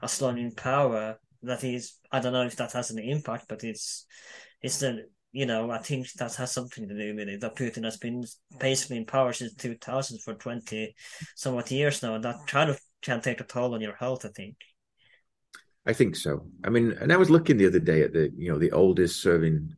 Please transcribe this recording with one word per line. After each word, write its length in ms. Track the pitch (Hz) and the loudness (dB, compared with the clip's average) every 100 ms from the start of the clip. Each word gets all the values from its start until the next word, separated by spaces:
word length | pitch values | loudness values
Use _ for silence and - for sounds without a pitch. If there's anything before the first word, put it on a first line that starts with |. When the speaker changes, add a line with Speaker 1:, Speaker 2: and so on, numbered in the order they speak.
Speaker 1:
as 180 | 120 - | -6 -2
long 200 | 131 120 | -2 -2
in 120 | 120 | -4
power, 680 | - 127 139 135 113 110 110 _ _ | -4 0 4 4 2 -4 -10 _ _
that 180 | 120 123 | -8 -6
he's, 380 | 131 123 117 - - | -4 -6 -8 -16 -4
I 80 | 131 | -2
don't 140 | 123 | 0
know 140 | 127 123 | 0 0
if 80 | - | -2
that 160 | 120 | -6
has 180 | 123 120 | -4 -6
an 80 | 113 | -6
impact, 480 | 113 151 147 117 - | -4 -4 -4 -8 -10
but 160 | 110 | -10
it's, 440 | 117 107 - - - - - - - - | -10 -8 -10 -12 -16 -20 -20 -20 -20 -10
it's 160 | 131 - | -6 -2
the, 260 | 139 113 - _ _ | -2 -4 -10 _ _
you 120 | 135 127 | -4 -2
know, 240 | 113 117 | 0 -2
I 100 | 113 | -6
think 320 | - 135 127 | -4 -6 -6
that 200 | - 117 - | -8 -8 -6
has 160 | 123 | -6
something 360 | - 123 - 101 | -6 -8 -10 -10
to 100 | 104 | -8
do 180 | 104 107 | -6 -6
with 120 | 101 | -8
it, 140 | 101 | -6
that 140 | 113 - | -8 -4
Putin 280 | 123 113 | -6 -4
has 140 | 113 - | -8 -6
been 260 | 117 123 120 - _ 127 | -8 -8 -10 -14 _ -4
basically 380 | 135 131 - 117 | -2 0 -2 -6
in 80 | 113 | -2
power 280 | 135 127 | 2 2
since 200 | 120 117 - | 0 -10 -10
two 200 | 123 117 | -10 -10
thousand 460 | - 131 131 113 | -6 -4 -4 -10
for 120 | - | -12
twenty 640 | 104 120 120 - 107 107 - - - 156 - | -10 -8 -10 -8 -8 -8 -12 -20 -18 -18 -8
somewhat 340 | 135 123 117 | -4 -2 -2
years 320 | 131 147 143 | 2 2 2
now, 140 | 120 110 | -4 -4
and 80 | |
that 240 | 120 - - | -4 -6 -2
kind 220 | 143 156 | 2 2
of 100 | 139 _ - | 0 _ -10
can 200 | - 117 | -4 -2
take 180 | 127 117 | -2 -4
a 40 | |
toll 300 | 117 123 123 | -6 -2 -2
on 80 | 117 | -2
your 140 | 107 - | -6 -6
health, 300 | 127 127 107 | -4 -4 -8
I 40 | |
think. 260 | 107 98 - - _ _ _ _ _ _ _ _ - _ _ - | -14 -16 -16 -20 _ _ _ _ _ _ _ _ -20 _ _ 0
Speaker 2:
I 80 | |
think 220 | - 107 80 | 4 4 2
so. 320 | - 71 - - | -4 -4 -6 -8
I 60 | - | 0
mean, 220 | 117 117 - | 2 2 2
and 100 | 139 | 4
I 60 | 180 | 6
was 120 | 180 | 8
looking 280 | 165 160 120 | 8 8 8
the 100 | 95 | 8
other 120 | 90 | 6
day 240 | 80 78 | 6 4
at 100 | 73 | 4
the, 180 | 82 76 - | 4 0 0
you 140 | 85 | -2
know, 60 | 76 | 2
the 140 | 85 | 4
oldest 500 | - 92 90 87 - | 6 6 6 2 2
serving 540 | 95 85 80 78 78 | 4 4 4 2 -2